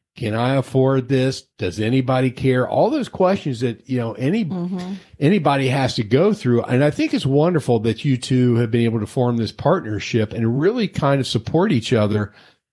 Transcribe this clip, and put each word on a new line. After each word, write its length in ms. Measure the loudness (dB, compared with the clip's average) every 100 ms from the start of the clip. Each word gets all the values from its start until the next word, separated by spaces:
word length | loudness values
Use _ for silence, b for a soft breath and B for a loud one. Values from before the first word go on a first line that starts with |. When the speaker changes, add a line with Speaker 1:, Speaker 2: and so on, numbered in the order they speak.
| _ -8
Speaker 1:
Can 180 | -4
I 220 | -2 0 0
afford 520 | 0 2 2 2 0
this? 340 | 0 0 -4 -10 -6
Does 240 | -6 -2
anybody 500 | 0 0 2 0 0
care? 380 | 0 0 2 0
All 220 | 2 0
those 180 | 0 -4
questions 520 | 0 0 2 -2 -4
that, 280 | -4 -6 -4
you 100 | -4
know, 140 | -4
any, 320 | -2 -2 0
Speaker 2:
Mm-hmm. 500 | -2 -4 -4 -6 -8 -12 B B
Speaker 1:
anybody 500 | 2 2 2 0 0
has 260 | 0 -2
to 100 | -2
go 300 | 0 2 2
through. 280 | 2 2 0
And 200 | 2 2
I 60 | 2
think 240 | 0 -2
it's 100 | -2
wonderful 540 | 0 2 2 2 0 0
that 240 | 0 -2
you 140 | 0 -2
two 380 | 0 2 2 2
have 140 | 2
been 140 | 2
able 160 | 2 0
to 60 | -4
form 320 | -2 0 0
this 140 | -4
partnership 840 | -2 0 0 -2 -8 -2 -2 -2
and 260 | -2 -2 0
really 280 | 0 0 -4
kind 300 | -2 0 0
of 60 | 0
support 460 | -4 -2 0 2
each 220 | 0 0
other, 400 | 2 2 0 -4 b b b _